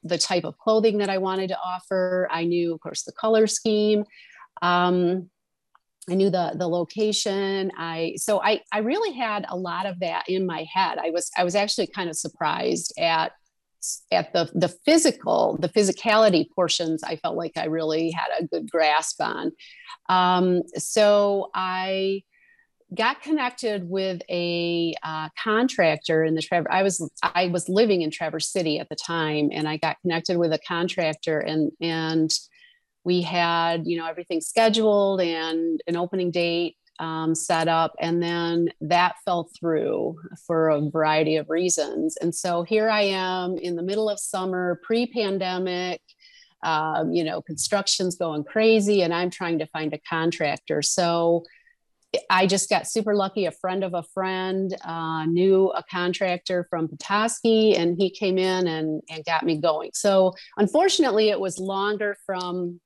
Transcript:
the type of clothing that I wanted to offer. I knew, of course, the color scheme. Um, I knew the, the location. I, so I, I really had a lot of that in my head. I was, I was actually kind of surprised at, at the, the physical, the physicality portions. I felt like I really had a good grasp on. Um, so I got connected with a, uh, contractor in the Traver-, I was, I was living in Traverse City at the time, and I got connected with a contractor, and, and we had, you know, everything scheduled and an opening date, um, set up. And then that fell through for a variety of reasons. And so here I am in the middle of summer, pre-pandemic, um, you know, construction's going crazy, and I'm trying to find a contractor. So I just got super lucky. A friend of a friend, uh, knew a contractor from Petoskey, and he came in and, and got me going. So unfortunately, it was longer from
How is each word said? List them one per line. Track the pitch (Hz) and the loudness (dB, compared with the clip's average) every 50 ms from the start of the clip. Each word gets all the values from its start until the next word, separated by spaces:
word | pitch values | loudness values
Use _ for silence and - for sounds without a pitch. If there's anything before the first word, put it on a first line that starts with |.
| _ | _
the | 160 175 | -4 -2
type | 160 - - 190 175 160 | -2 0 0 0 -2 -2
of | - - | -4 -12
clothing | _ - 226 220 220 208 226 202 208 | _ 0 2 2 4 4 4 2 2
that | 202 196 | 0 0
I | 196 190 | 0 -2
wanted | 190 190 190 190 190 185 | -2 -2 -2 -2 -4 -4
to | 185 - | -6 -6
offer. | - 185 180 185 - - 190 185 185 185 185 185 185 - | -6 -8 -8 -8 -6 -4 -2 0 0 0 0 0 -2 -2
I | - 165 170 | -2 -2 -2
knew, | 170 175 175 170 170 165 | 0 0 0 0 0 -2
of | 160 | -6
course, | _ 165 - - - | _ -10 -8 -8 -10
the | - - | -10 -10
color | - - 220 226 220 220 | -4 0 2 4 4 4
scheme. | 214 - - - 226 214 208 208 214 214 208 208 _ - - - - - - - _ _ - - | 4 2 -2 -2 0 2 2 4 4 2 2 0 _ -10 -20 -20 -20 -20 -20 -20 _ _ -4 0
Um, | 175 175 180 180 180 180 180 180 170 180 185 175 - _ _ _ _ _ _ _ _ _ _ _ _ _ _ - - | 2 2 4 4 4 4 4 2 2 0 -2 -4 -10 _ _ _ _ _ _ _ _ _ _ _ _ _ _ -8 -2
I | 180 | 0
knew | 190 190 196 | 2 2 2
the, | 175 180 175 160 - | 2 0 -2 -2 -2
the | 160 180 | -4 -2
location. | 170 165 175 170 165 - 214 214 214 208 - - 214 190 196 196 196 196 196 190 190 - | -2 0 -2 -2 -4 -4 -2 -2 0 0 0 -2 -2 -2 -2 -2 -2 -2 -2 -2 -4 -4
I, | - 165 165 165 165 165 165 - | -6 -8 -6 -4 -4 -4 -4 -4
so | 170 - - 214 190 | -6 -2 0 0 2
I, | - 208 220 - - _ - | 2 2 0 0 -2 _ -4
I | 214 | -2
really | 214 226 294 403 453 415 285 | -2 0 -2 -2 -2 -4 -4
had | 240 247 220 214 208 190 | -4 -4 -4 -4 -4 -6
a | - - | -6 -8
lot | 180 185 175 170 175 190 | -8 -6 -6 -6 -4 -6
of | 202 185 180 | -6 -6 -4
that | 185 170 165 - - | -6 -4 -4 -6 -4
in | - 185 190 190 | -2 -2 -2 -2
my | 180 170 160 160 156 - | -2 -4 -6 -8 -4 0
head. | 185 190 - - | 0 0 0 0
I | - - 165 | -4 -4 -4
was, | 165 175 170 - - | -4 -4 -6 -4 -2
I | - 180 | 0 0
was | 175 175 | 2 2
actually | 202 202 208 - - 196 - | 0 0 0 0 -2 -4 -4
kind | - 196 185 170 | -4 -6 -6 -6
of | 156 | -6
surprised | - - 165 - _ 165 151 156 - - - - - 165 - - - | -6 -8 -8 -6 _ -2 -2 -2 0 0 -2 -2 -2 -4 -8 -4 -2
at, | 165 165 165 160 165 - - _ _ _ _ _ _ _ _ _ - - - - _ _ | 0 2 2 2 0 -2 -6 _ _ _ _ _ _ _ _ _ -10 -8 -8 -10 _ _
at | 185 180 175 - - | 2 2 2 2 0
the, | 175 170 160 - | 0 0 0 0
the | 175 165 170 - - _ | 0 0 0 -2 -2 _
physical, | - 311 330 330 294 226 - - - - - - - - 156 | 6 6 6 6 4 0 0 0 0 2 4 4 2 2 0
the | 151 - | -4 0
physicality | - 220 214 190 170 - - 233 214 214 220 214 180 160 160 - | 2 2 2 2 2 0 0 2 6 6 8 8 6 4 2 0
portions. | _ - 180 160 - - 170 160 160 156 - | _ 0 0 0 0 -2 0 -2 -2 -4 -4
I | - 170 | -8 -10
felt | 160 - 165 170 | -6 -4 -4 -4
like | 170 170 160 - 165 | -4 -6 -6 -4 -4
I | 165 | -4
really | 156 156 165 160 156 156 160 165 165 | -2 -2 -2 -2 0 0 0 0 -2
had | 170 170 - - - - | -2 -2 -4 -2 -2 -4
a | 170 | -4
good | 151 - 165 156 - | -4 -4 -6 -6 -2
grasp | - 165 160 151 147 156 160 - - - | 0 2 4 4 4 2 0 -2 -6 -4
on. | - - - 160 170 170 - _ - - - - - - - - _ - | -4 -4 -4 -4 -6 -6 -8 _ -20 -20 -20 -20 -20 -20 -20 -20 _ 0
Um, | 185 185 180 180 180 180 185 180 180 180 165 - - - | 2 4 4 4 4 4 4 4 4 2 0 -2 -8 -8
so | - - - 220 214 208 208 202 202 202 202 196 190 - - | -8 -2 2 4 6 6 6 6 4 4 0 -2 -4 -4 -4
I | 185 185 185 185 185 185 190 190 190 190 196 196 196 _ _ _ _ _ _ _ _ _ _ _ _ _ _ 190 | -4 -4 -2 -4 -4 -4 -2 -2 -2 -2 -2 -2 -4 _ _ _ _ _ _ _ _ _ _ _ _ _ _ -4
got | 175 220 240 277 - | 0 0 0 0 -2
connected | - 285 311 302 262 247 247 - - 226 208 202 180 | -4 -2 -2 -2 -2 -4 -6 -4 -4 -4 -2 -4 -6
with | 170 185 196 190 190 185 175 - - | -4 -4 -2 -2 -2 -4 -6 -8 -6
a, | 180 175 175 175 170 170 170 170 170 170 170 170 160 - - | -4 -2 -2 -2 -2 -2 -2 -2 0 0 0 -2 -4 -6 -8
uh, | 160 160 156 156 156 _ - - | -8 -6 -6 -8 -8 _ -6 -2
contractor | 220 214 220 247 262 - - 180 160 156 156 _ - 165 160 160 | 0 2 2 2 0 2 2 2 2 2 0 _ 0 2 2 2
in | 160 160 | 2 0
the | 160 | -2
Traver-, | 156 - 185 175 156 - | -2 0 -2 -2 0 0
I | - 185 196 | 0 0 2
was, | 196 175 175 165 151 _ - - | 0 0 -2 -6 -8 _ -4 -6
I | 170 - 175 185 180 | -2 0 0 0 0
was | 175 180 170 - | 0 -2 -2 0
living | 185 202 233 220 202 180 | 2 2 4 4 4 2
in | 165 156 | 0 -2
Traverse | 156 - 170 156 156 160 156 - | -4 -4 -6 -6 -4 -6 -6 -4
City | - 196 175 160 151 147 | -4 -2 0 0 -2 -2
at | - _ | -4 _
the | - | -10
time, | - - - 170 165 160 156 151 151 147 143 - | -12 -6 -4 -2 -2 -2 0 0 0 0 0 0
and | - 151 156 | -2 -4 -4
I | 156 | -4
got | 160 - 160 - _ | -2 -2 -4 -4 _
connected | _ 180 165 165 165 - 185 170 | _ -2 -2 -2 -2 0 0 2
with | 170 165 160 | 2 2 0
a | 156 - | -2 -2
contractor, | - 180 170 175 175 - - 170 156 156 - - - 156 151 | -4 -4 -2 -2 -2 -2 -2 -2 -2 -2 -4 -4 -2 -2 -2
and, | - - 156 160 151 147 - _ 165 | -2 -2 0 0 0 -2 -2 _ -4
and | 170 165 160 160 160 160 160 156 160 - - - - _ _ - _ _ _ _ _ _ _ _ | -4 -2 -2 -2 0 0 0 2 2 0 -4 -4 -8 _ _ -20 _ _ _ _ _ _ _ _
we | 180 180 180 175 | 0 0 0 0
had, | 156 160 175 170 170 170 170 170 170 170 170 160 | 0 0 0 2 2 2 2 2 0 0 -2 -2
you | 170 175 165 | -4 -4 -4
know, | 165 | -4
everything | 165 160 175 175 _ 180 165 | -6 -8 -10 -8 _ -4 -4
scheduled | 320 - - 226 226 226 214 226 220 214 208 202 202 196 196 190 | -4 0 2 4 4 4 4 4 4 4 6 6 4 4 4 2
and | 180 170 165 160 160 160 160 165 165 165 160 151 - | 2 0 0 -2 -2 -2 -2 0 0 0 -2 -2 -2
an | - 170 | -2 -2
opening | 170 175 175 - 190 180 180 | -2 -2 -2 -2 -2 -2 0
date, | 170 180 170 170 170 170 175 160 - _ _ _ _ - | 0 0 0 2 2 0 -2 -2 -4 _ _ _ _ -8
um, | 160 165 160 160 160 160 160 | -6 -6 -4 -2 0 0 0
set | 160 - - 175 165 165 165 | 0 0 0 0 2 2 2
up. | 165 165 165 160 - - | 4 2 2 0 -2 -4
And | - 170 170 170 170 | -2 0 0 0 0
then | 170 170 170 170 170 170 170 170 170 - _ | 0 0 -2 -2 0 0 0 0 0 -2 _
that | 156 151 175 175 180 180 - - - | -2 2 2 4 4 2 0 -2 -2
fell | - 180 175 165 - - - | -2 -2 -2 -2 -6 -10 -6
through | - 170 160 151 - - 165 - - - 170 160 160 - - - - | -4 -2 0 0 0 0 -2 -2 -2 -4 -6 -8 -16 -18 -18 -20 -8
for | _ 170 160 160 160 | _ 0 2 4 4
a | 151 147 151 147 | 4 2 0 -2
variety | 143 160 156 156 156 156 156 156 156 | 0 0 2 2 2 2 2 2 0
of | 156 151 - | 0 -2 -2
reasons. | 160 165 180 180 170 - 147 143 165 156 160 160 156 | -2 0 0 0 0 0 -2 -4 -2 -2 -2 -4 -4
And | - 160 170 165 | -2 -4 -4 -4
so | - - 185 175 175 175 | -2 -4 -2 -2 -2 -2
here | - 220 214 214 226 | 0 0 2 2 2
I | 214 214 208 | 2 2 2
am | 196 196 190 185 185 185 185 180 180 185 | 2 0 0 -2 -2 -2 -2 -4 -4 -6
in | 165 - 180 175 | -6 -6 -6 -6
the | 170 170 | -4 -4
middle | 185 202 214 220 214 | -4 -2 -2 -2 -2
of | 208 202 | -2 -4
summer, | - - - 190 185 190 185 180 180 180 175 170 - | -6 -6 -6 -4 -4 -2 -2 -2 -2 -2 -4 -4 -4
pre-pandemic, | - 226 233 247 240 - 240 214 196 196 196 190 185 185 180 185 185 180 180 180 180 175 - _ _ - _ _ - _ - - _ _ _ - | -2 0 0 0 -2 -2 -4 -2 -2 -2 -2 -2 -4 -2 -2 -2 -4 -4 -4 -4 -4 -6 -8 _ _ -20 _ _ -20 _ -20 -20 _ _ _ -4
um, | 160 160 151 156 156 160 165 160 170 170 | -2 0 0 0 -2 -2 -2 -2 0 0
you | 175 165 | 0 0
know, | 156 180 165 | -2 -4 -6
construction's | - - 160 - - - - 196 190 - - - 185 180 175 | -8 -10 -8 -6 -4 -2 -2 -2 0 0 -2 0 0 -4 -2
going | - 180 165 156 151 147 | -4 -6 -4 -4 -6 -8
crazy, | - - 220 220 226 226 220 202 202 208 196 180 | -4 0 2 4 6 6 6 4 4 4 4 2
and | 165 170 | 2 0
I'm | 170 180 180 | 0 -2 -4
trying | 175 - 185 170 165 156 | -4 -4 -4 -2 -2 -2
to | 156 | -4
find | 156 _ 160 156 151 151 | -4 _ -6 -4 -4 -6
a | 151 _ - | -8 _ -4
contractor. | 170 165 160 170 165 - 160 147 143 - _ - 156 151 147 | -2 0 0 0 0 0 -2 -2 -2 -4 _ -4 -4 -2 0
So | - - - 175 170 170 170 170 170 170 170 170 - - _ _ _ _ _ _ _ _ _ _ _ - - - _ | 0 0 0 2 2 2 2 4 4 2 2 0 -6 -20 _ _ _ _ _ _ _ _ _ _ _ -6 -6 0 _
I | 190 185 190 | 4 4 4
just | 196 190 196 - - | 4 2 0 0 2
got | 208 175 - - | 0 0 0 -2
super | - 226 214 214 208 | -4 -2 0 0 2
lucky. | 202 190 190 190 214 190 | 2 0 0 -2 -2 -2
A | 165 - | -2 -4
friend | - - 185 185 196 190 | -4 -6 -4 -2 -2 -4
of | 185 175 | -4 -4
a | 175 165 | -6 -8
friend, | - - 196 190 190 185 185 185 190 190 190 190 190 180 - - | -6 -6 -4 -4 -2 -2 -4 -4 -2 -2 -2 -2 -4 -6 -8 -8
uh, | 165 165 165 165 160 160 160 156 | -10 -6 -4 -4 -2 -2 -2 0
knew | 160 165 175 185 190 190 190 190 185 | 0 2 4 4 6 6 6 4 2
a | - - 175 _ | 0 -4 -8 _
contractor | - 180 175 180 185 - 196 185 175 180 _ - 185 180 175 _ | -4 -2 -2 -2 0 0 0 -2 -2 -4 _ -4 -4 -4 -2 _
from | - 170 160 156 | -4 -4 -4 -4
Petoskey, | - - - - 202 208 214 233 - - - 226 220 220 220 214 202 | -6 -12 -4 -2 0 0 0 0 -2 0 2 2 4 6 6 6 4
and | - 170 170 175 | 4 4 0 2
he | 170 196 185 | 2 0 0
came | 185 - 220 190 185 185 | 0 -2 -2 0 2 2
in | 185 185 185 185 180 | 2 2 2 2 0
and, | 170 160 156 156 156 156 156 - - | 0 0 -2 -2 -2 -4 -4 -8 -10
and | 160 156 151 | -14 -12 -6
got | - 165 160 170 | -4 -2 -2 0
me | 175 165 151 | 0 -2 0
going. | 151 165 156 156 - - - | 2 0 0 0 -4 -8 -8
So | - - 202 196 190 185 185 185 - - - - | -2 0 4 4 6 4 4 2 -4 -20 -16 -2
unfortunately, | - 214 185 - 294 359 392 359 - 320 262 190 214 214 214 | 0 0 2 4 4 4 4 4 4 2 2 4 4 4 2
it | 208 180 | 2 0
was | 190 190 165 - | -2 -4 -4 -6
longer | 185 190 196 196 196 208 214 196 214 208 202 - - | -6 -4 -2 -2 -2 -2 -2 -2 -4 -4 -6 -6 -8
from | - 190 180 180 180 175 180 180 175 175 175 _ | -8 -6 -6 -4 -4 -4 -4 -4 -6 -6 -10 _